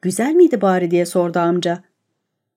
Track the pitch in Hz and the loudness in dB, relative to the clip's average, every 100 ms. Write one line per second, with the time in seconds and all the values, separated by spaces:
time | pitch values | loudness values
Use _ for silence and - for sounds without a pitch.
0 | 180 185 240 330 349 233 190 185 175 175 | -6 -4 -2 4 4 4 0 0 0 -2
1 | 175 180 175 175 170 175 170 175 _ _ | 0 -2 -2 -2 0 -2 -2 -6 _ _
2 | _ _ _ _ _ | _ _ _ _ _